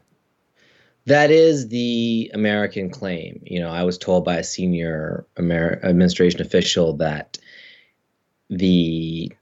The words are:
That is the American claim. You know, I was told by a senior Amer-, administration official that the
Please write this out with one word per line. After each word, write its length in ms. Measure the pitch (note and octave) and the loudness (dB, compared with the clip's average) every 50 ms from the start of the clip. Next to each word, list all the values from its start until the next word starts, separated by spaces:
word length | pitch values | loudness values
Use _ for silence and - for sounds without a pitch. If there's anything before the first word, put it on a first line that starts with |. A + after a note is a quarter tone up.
| _ _ _ _ _ _ _ _ _ _ _ _ _ _ _ _ _ _ _ _ - | _ _ _ _ _ _ _ _ _ _ _ _ _ _ _ _ _ _ _ _ 0
That 260 | B2+ C#3 D3 D3 D3 | 2 4 6 6 6
is 380 | D#3 D#3+ D#3+ E3 D#3 C#3+ B2+ G#2+ | 6 8 8 6 4 2 -2 -4
the 600 | A#2 A#2+ A#2+ A#2+ A#2+ A#2 A#2 A#2 A#2 A2+ A2+ - - | -4 -4 -2 -2 -2 0 0 0 0 -2 -4 -4 -4
American 580 | G#2+ G#2+ G#2+ G#2 G#2 G#2 G2+ - G2+ F#2+ F2+ | -2 0 0 0 0 -2 -4 -4 -6 -8 -8
claim. 500 | F2 - G2+ F#2+ F2+ E2 E2 F2 F2 - - | -8 -8 -8 -8 -6 -8 -8 -12 -16 -18 -14
You 160 | - F2+ F2+ | -10 -6 -6
know, 80 | E2+ E2+ | -6 -4
I 160 | E2 E2+ F2+ | -4 -2 -2
was 140 | F2+ F2+ - | -2 -2 -4
told 260 | - - F#2 F2+ E2+ | -2 0 0 0 2
by 140 | F2+ F2 E2 | 0 -2 -2
a 60 | E2+ | -4
senior 840 | - - - F#2 F2+ F2 E2+ E2 E2 D#2+ D#2 D#2 D#2+ E2+ - - _ - - | -6 -6 -4 -2 -2 -2 -2 -2 -4 -4 -6 -6 -6 -8 -10 -10 _ -8 -4
Amer-, 400 | F2 E2+ E2+ E2 E2 E2+ - - - | -2 -2 0 0 0 -2 -2 -2 0
administration 560 | F#2 F2 F2 F#2 F2+ F2 - F2+ F2 F2 - | 2 4 4 4 4 4 2 2 2 2 0
official 540 | F2 - - F#2 F2 - - F#2 F2 E2 D2+ | -4 0 0 0 0 2 0 0 0 0 0
that 440 | D2 D#2+ D#2 D2+ D2 - _ - - _ - - - - - - _ _ _ _ _ _ _ _ _ _ _ _ _ _ - | -2 -2 -4 -4 -6 -10 _ -16 -20 _ -20 -20 -20 -20 -20 -20 _ _ _ _ _ _ _ _ _ _ _ _ _ _ -10
the 840 | G2 F2+ G2 F#2 F2+ F2 E2+ E2 D#2+ E2 E2 D#2+ E2 E2 E2 - - _ | -4 -2 2 2 4 4 2 0 -2 -4 -4 -6 -6 -8 -8 -10 -12 _